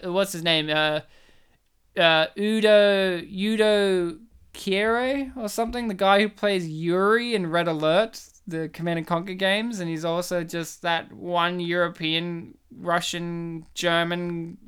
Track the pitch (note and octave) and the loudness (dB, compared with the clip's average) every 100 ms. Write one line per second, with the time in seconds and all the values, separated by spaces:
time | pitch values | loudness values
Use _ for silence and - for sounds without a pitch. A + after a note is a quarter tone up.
0 | F#3 F#3 G3 E3+ E3+ D#3+ D3+ D3+ D#3 D3+ | -4 -2 -2 -2 0 0 0 0 0 -2
1 | - - _ _ _ _ _ _ _ G3 | -6 -20 _ _ _ _ _ _ _ 2
2 | E3 D#3+ D#3+ - G#3 A3 G#3 G#3 G3+ G3 | 4 6 2 0 0 4 6 8 8 4
3 | F#3+ F3 - F#3 G#3 A3 G#3+ G#3 G3 F#3 | 2 -2 -6 -4 0 2 4 4 4 2
4 | E3+ - - - - - G3 F#3+ A3 A#3 | 0 -6 -16 -20 -20 -10 -2 0 0 0
5 | B3+ C#4 C4 B3+ G#3+ - A#3 A#3+ A3+ F#3 | 0 -2 -4 -8 -6 -4 -4 -4 -4 0
6 | G3 G3+ G#3 - G#3 F#3+ E3 D#3 E3+ F#3 | 4 4 4 0 -2 0 -4 -4 0 2
7 | G3+ A3+ A#3+ G#3+ E3+ E3+ E3+ D3+ D#3 F3 | 4 2 0 -2 0 0 0 0 2 2
8 | A3 - - _ G3 D#3+ D#3 - E3+ E3 | 2 -4 -20 _ -10 -8 -8 -6 -4 -4
9 | D#3+ E3+ G3 F#3 F#3+ G3+ A#3+ G#3 E3+ D#3+ | -2 -4 -4 -2 0 0 -2 -6 -6 -4
10 | E3 E3+ F3 F3 E3 E3+ D#3 - E3+ E3 | -4 -4 -2 -4 -4 -6 -8 -6 -4 -4
11 | - - F3 E3+ E3+ F3+ E3+ F3 E3+ F3 | -4 -12 -4 0 0 0 -2 0 -2 -2
12 | D#3+ D#3+ F3 E3+ D#3+ - _ - F3 F3 | -2 -2 -2 -8 -12 -20 _ -8 -2 -2
13 | - F3 E3+ E3+ E3+ E3 E3 - F3 E3+ | -2 -6 -6 -8 -8 -10 -12 -4 0 2
14 | E3+ F3 F3 E3+ E3 F#3 | 0 -2 -4 -6 -8 -14